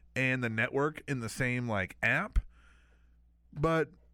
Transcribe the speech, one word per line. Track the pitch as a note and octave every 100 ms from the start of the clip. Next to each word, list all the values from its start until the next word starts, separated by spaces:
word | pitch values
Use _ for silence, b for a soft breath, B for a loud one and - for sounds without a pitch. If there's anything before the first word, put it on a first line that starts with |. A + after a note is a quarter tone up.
| b -
and | C3 C3
the | A#2+
network | A2 B2 C3 D3 D3+ -
in | C#3
the | A2+
same, | - B2+ B2 A#2+
like, | G#2 F#2 -
app. | A2+ C3+ G#3 - - b b b b b b b _ _ _
But | D3 D#3 E3 D#3 - -